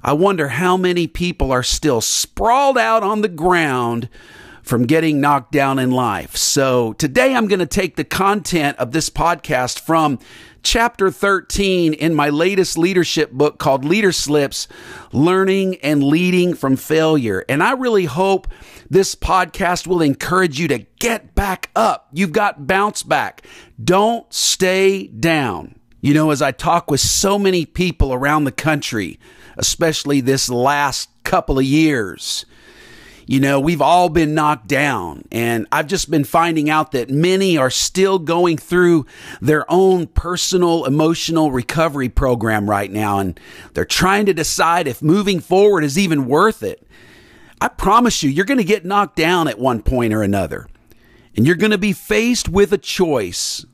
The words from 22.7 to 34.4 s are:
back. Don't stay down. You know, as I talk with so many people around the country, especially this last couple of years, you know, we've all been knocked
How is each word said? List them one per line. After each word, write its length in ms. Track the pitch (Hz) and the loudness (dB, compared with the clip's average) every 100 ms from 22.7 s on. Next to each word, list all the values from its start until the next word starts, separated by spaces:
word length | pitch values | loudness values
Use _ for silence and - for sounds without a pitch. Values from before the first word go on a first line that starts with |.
| 190 208 - | 0 0 -4
back. 380 | - 151 104 - - - - - | -2 -2 -2 -10 -20 -20 -20 -6
Don't 500 | 113 185 214 233 _ | 0 2 2 -2 _
stay 720 | - - - 185 190 196 196 190 | -4 -4 0 0 2 2 0 -6
down. 720 | 110 165 160 127 87 - - _ - | -4 0 0 0 -6 -12 -20 _ -4
You 140 | 139 | 2
know, 160 | 151 156 | 2 2
as 120 | 143 | 0
I 80 | 143 | -2
talk 400 | - 170 170 - | -2 0 0 0
with 100 | 139 | -2
so 380 | - - 196 202 | 0 0 0 2
many 280 | 196 180 151 | 2 0 -4
people 460 | - 180 - 139 | -2 -2 0 -2
around 320 | 123 139 151 | 0 0 0
the 80 | 139 | -2
country, 680 | - 160 151 - 113 90 - - - - - | -2 -2 -2 -4 -6 -6 -10 -20 -20 -18 -6
especially 640 | - - 165 151 143 143 | -6 0 -2 -2 -2 0
this 280 | 123 135 - | 0 -2 -2
last 640 | 120 127 143 143 120 - _ | 0 0 0 -2 -4 -12 _
couple 360 | - 185 - 135 | -2 -2 0 0
of 60 | |
years, 800 | 135 151 156 135 98 69 - - - - - - - - - - - | 2 4 2 0 -4 -8 -8 -8 -10 -20 -20 -20 -20 -20 -20 -20 -4
you 140 | 135 | 0
know, 180 | 139 139 | 2 2
we've 240 | 147 165 | 0 0
all 260 | 143 175 175 | 2 4 2
been 260 | 160 151 | 2 0
knocked 340 | 156 | 0